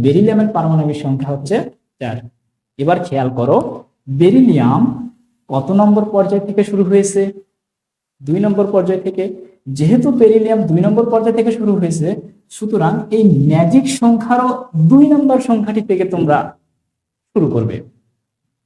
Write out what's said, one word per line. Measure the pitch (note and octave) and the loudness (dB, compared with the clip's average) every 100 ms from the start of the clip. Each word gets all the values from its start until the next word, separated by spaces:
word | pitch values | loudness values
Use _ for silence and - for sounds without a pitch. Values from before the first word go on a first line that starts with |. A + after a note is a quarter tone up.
বেরিলিয়ামের | C3 E3 G#3+ G#3+ G#3+ E3+ | 2 2 2 2 0 -2
পারমাণবিক | D#3+ D#3+ D3+ D3 | 0 0 -2 -4
সংখ্যা | C#3 C3+ C#3 | -4 -4 -6
হচ্ছে | C#3 C#3 A3 - - _ _ | -8 -4 -4 -6 -14 _ _
চার। | B2 A2+ A#2+ _ _ _ _ - | -10 -10 -14 _ _ _ _ -6
এবার | C#3+ F3+ F3+ | -2 -2 -2
খেয়াল | C3+ B2+ B2 | -4 -4 -2
করো, | B2 G3 - - - _ - C3+ | 0 0 -2 -10 -18 _ -10 0
বেরিলিয়াম | F3 B3+ A#3+ D3+ A#2+ D3 A#3+ - - - _ _ _ | 4 4 4 2 0 0 0 -2 -12 -16 _ _ _
কত | C3+ C3+ G3 | -6 -2 2
নম্বর | G#3+ G#3 G#3 | 4 2 0
পর্যায় | G3+ F#3 G3 - | 0 0 -2 -2
থেকে | G#3 G#3 | -4 -2
শুরু | G3 F#3 | -2 0
হয়েছে? | G3 G3 G3 G3 - _ _ _ _ _ _ _ _ | 2 0 -2 -4 -6 _ _ _ _ _ _ _ _
দুই | C#3 E3 | -4 -2
নম্বর | G#3 G3 G3 | 0 0 0
পর্যায় | G3 F3+ F#3 F#3 | 0 0 -4 -4
থেকে। | F3+ F#3+ - - _ C#3 C3+ | -6 -8 -10 -18 _ -12 -2
যেহেতু | D#3+ B3 C#4+ A#3+ | 2 2 2 4
বেরিলিয়াম | A3 A3 A3 A3 E3 | 4 4 2 0 0
দুই | E3 G3+ | 0 2
নম্বর | G#3+ A#3 | 2 0
পর্যায় | A3+ A3+ A3+ | 0 0 0
থেকে | A3+ A3 | -2 -2
শুরু | G#3 F#3+ | -2 0
হয়েছে, | E3+ D#3 D#3+ G#3 - _ _ - | -2 -2 -4 -6 -10 _ _ -12
সুতরাং | G#3+ G#3+ E3 A3+ - A3 | -6 -2 0 -2 -2 2
এই | G3+ C#3 D3 | 4 4 2
ম্যাজিক | D#3 E3+ C4 C4+ - | 2 2 2 0 0
সংখ্যারও | A#3 A#3 - B3 B3 - - E3 D#3 | 2 0 0 -2 0 -4 -6 0 4
দুই | C#4 D4+ | 6 6
নম্বর | D4 C4+ B3+ B3 | 4 2 0 0
সংখ্যাটি | A3+ G#3 G#3+ G#3 | -2 -2 -4 -2
থেকে | F#3 F#3 | -2 -2
তোমরা | F3+ D#3+ C#3+ - - _ _ _ _ _ _ _ | -2 0 0 -2 -12 _ _ _ _ _ _ _
শুরু | G#3 D3 | -2 -2
করবে। | A#2 G#2+ F2+ - _ _ _ _ _ _ _ | -2 -4 -6 -14 _ _ _ _ _ _ _